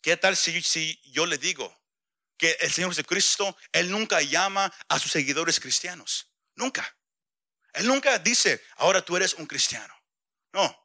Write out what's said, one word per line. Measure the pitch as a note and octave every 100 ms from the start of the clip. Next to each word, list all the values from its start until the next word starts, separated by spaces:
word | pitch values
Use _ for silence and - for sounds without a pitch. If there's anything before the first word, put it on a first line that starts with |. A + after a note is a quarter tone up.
¿Qué | - E3+
tal | F#3+
si, | F#3 - E3
si | - E3 D#3+ D#3+ C#3+
yo | C3 E3+
le | D3+
digo | D3+ D#3+ G#2 _ _ _ _ _ _ _
que | E3 D#3
el | D#3+
Señor | - F3+
Jesucristo, | E3+ C#3+ F3+ G3 - G3 F#3 -
él | D#3+ F3
nunca | G3+ A3 F#3
llama | C#3+ D#3 F#3+ G3 F#3+ - -
a | D3
sus | -
seguidores | E3 C3+ C#3 E3 D#3+
cristianos? | B2+ - F3 F3 - - - _ _
Nunca. | - B3 - - - _ _ _ _ _ _ _
Él | - G#3
nunca | C4+ C#4 A#3
dice, | F3 A#3 G3 B2 - -
"Ahora | D#3 F#3+
tú | -
eres | F3 F#3
un | -
cristiano"? | D#3 C#3+ - B2 - - _ _ _ _ _
No. | F#3+ G3 -